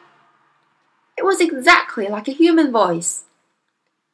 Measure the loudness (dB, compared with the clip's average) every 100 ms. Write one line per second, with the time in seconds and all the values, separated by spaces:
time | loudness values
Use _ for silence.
0 | _ _ _ _ _ _ _ _ _ _
1 | _ -4 -2 0 -2 0 2 2 0 -8
2 | -6 -6 -6 2 4 4 2 2 0 -2
3 | -6 -10 -16 _ _ _ _ _ _ _
4 | _